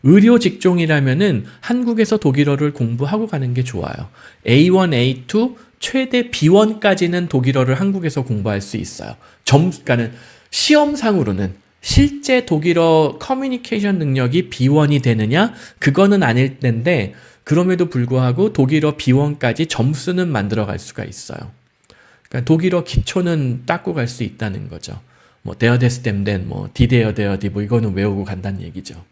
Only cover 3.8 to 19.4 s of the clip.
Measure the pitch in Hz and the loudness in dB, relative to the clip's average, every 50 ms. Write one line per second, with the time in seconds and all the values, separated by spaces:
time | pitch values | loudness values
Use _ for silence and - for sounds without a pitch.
3.8 | - - - - - - _ - - - _ _ _ - 120 139 156 180 185 190 | -6 -6 -8 -10 -12 -14 _ -20 -20 -20 _ _ _ 2 4 6 6 6 6 4
4.8 | 185 175 151 120 123 131 131 131 127 - - 214 233 247 247 - - _ _ _ | 4 2 2 2 2 0 0 -4 -8 -2 0 0 0 0 -4 -10 -20 _ _ _
5.8 | - - - 269 262 254 254 247 240 240 - - 151 156 185 202 214 214 214 214 | -12 -4 -2 -2 -2 0 0 -2 -2 -2 -4 0 2 4 6 6 4 4 0 0
6.8 | - 208 190 190 180 170 175 180 175 165 - 131 123 131 135 135 127 123 131 127 | 0 0 2 2 0 -2 0 -2 -4 -2 -2 0 0 2 0 0 0 0 0 0
7.8 | 190 196 196 190 170 156 - 143 127 127 113 104 95 107 104 98 98 - - 110 | 0 -2 -2 -2 -4 -4 -4 -4 -4 -4 -4 -4 -2 -2 -4 -4 -6 -6 -8 -8
8.8 | - - - - - 52 - _ - - _ _ _ - 127 139 165 185 165 - | -8 -8 -12 -12 -12 -12 -14 _ -20 -20 _ _ _ 4 4 4 4 2 -2 -6
9.8 | - - 127 120 117 113 - - - - - _ _ _ - - - - 302 294 | -2 -2 0 0 0 -4 -8 -16 -20 -20 -20 _ _ _ -6 -6 2 4 4 4
10.8 | 294 294 294 - 226 226 208 180 135 107 98 92 101 92 95 _ _ _ _ _ | 4 2 0 -2 -2 0 0 0 0 -2 -2 -4 -4 -6 -8 _ _ _ _ _
11.8 | - - - - 285 285 285 285 - - 262 247 247 - 170 151 147 175 170 170 | -8 2 4 4 4 4 0 -6 -2 0 0 0 2 0 -2 0 0 0 2 2
12.8 | 165 165 160 160 156 143 - 156 - - 262 262 269 269 254 240 247 - 233 208 | 4 4 4 4 4 2 -2 -8 -6 -6 -4 -4 -4 -4 -6 -6 -6 -6 -6 -4
13.8 | 202 202 196 175 156 143 131 135 127 123 135 175 180 - - - 127 131 143 151 | -2 -2 -2 0 0 0 0 0 0 0 0 0 -2 -2 -4 -2 0 2 4 4
14.8 | 151 147 147 139 127 120 117 110 107 107 131 170 208 233 - - - - _ _ | 2 2 2 0 2 0 0 0 0 0 2 2 0 0 -2 -10 -20 -20 _ _
15.8 | - 147 135 170 196 196 202 196 170 120 113 123 131 135 135 - - 123 113 113 | 0 0 4 4 4 4 4 4 2 2 2 2 2 0 -2 -2 -2 -2 -2 0
16.8 | 117 170 180 139 101 95 - - - - _ _ _ - 151 165 180 185 185 175 | 0 0 0 0 -2 -4 -10 -16 -20 -20 _ _ _ 0 0 2 2 2 0 0
17.8 | 180 170 - 131 120 120 131 131 127 127 123 147 196 220 208 - 131 127 151 156 | -2 -2 0 -2 -2 0 0 0 2 2 2 2 0 0 2 2 2 2 2 2
18.8 | 151 151 147 - - 131 127 139 143 147 147 139 | 2 0 -2 -2 2 2 4 4 2 0 -2 -2